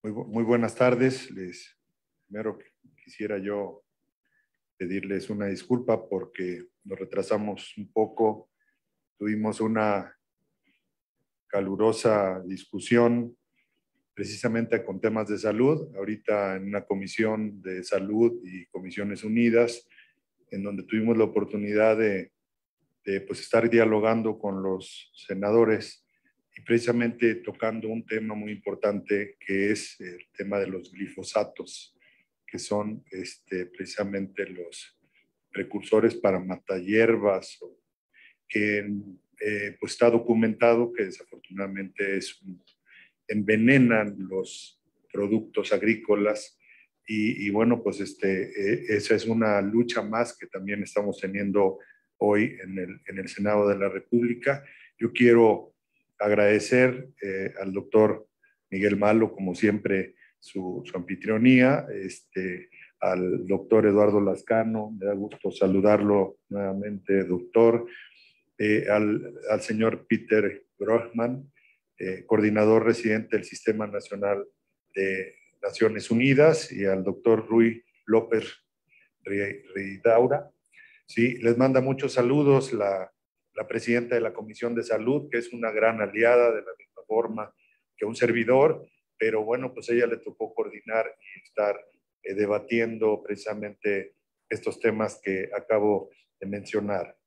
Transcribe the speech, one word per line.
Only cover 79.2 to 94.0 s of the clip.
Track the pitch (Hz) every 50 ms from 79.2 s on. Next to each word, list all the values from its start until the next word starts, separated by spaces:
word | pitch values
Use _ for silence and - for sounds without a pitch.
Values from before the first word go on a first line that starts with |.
| _
Ri-, | 95 101 101 101 98 98 98 - - 92
Ridaura. | 98 98 101 98 92 - 113 113 117 127 123 139 147 - - _ _ _ _ _ - - _ _ _ _
Sí, | - - 117 117 131 123 -
les | 113 117 120
manda | 120 131 135 131 131
muchos | 127 135 135 135 139 131
saludos | - 127 120 120 139 151 143 139 139 131 - -
la, | - 107 101 101 98 95 92 - _ _ _ _ _ _ _ _ _
la | 107 107
presidenta | - - 117 - 120 117 120 120 120 123
de | 117
la | 113 110
Comisión | 113 113 110 110 107 - 120 117 120
de | 117 113
Salud, | 117 110 107 110 123 139 151 143 147
que | - 117
es | 117 -
una | 123 120 117 113
gran | 107 107 107 113 113 107
aliada | 104 98 98 107 113 117 123 120 120 117
de | 110 104
la | 101 92 92 _
misma | - _ _ - -
forma | - 110 113 113 107 110 110 107 101 _ _ _ _ _ _ _ _ _
que | - 107
un | 104 113
servidor, | - 123 117 117 117 110 110 127 131 143 165 - - - _ _ _ _ _ _ _
pero | 110 110 110 107 107
bueno, | 110 120 127 131 127 131
pues | 113 - -
a | 120
ella | 120 120
le | 113 117 113
tocó | - 104 - _ 113 104 -
coordinar | - 107 104 107 104 _ 113 110 113 113
y | - - _ _ - - 95
estar, | _ _ _ - 104 104 101 - - _ _ _ _ _ _ _
eh, | _ 95 95
debatiendo | 101 104 101 104 101 - - 117 117 113 117 113 107 110 110 107 - -
precisamente | - 104 98 - 107 104 104 104 104 104 _ - 104 101 98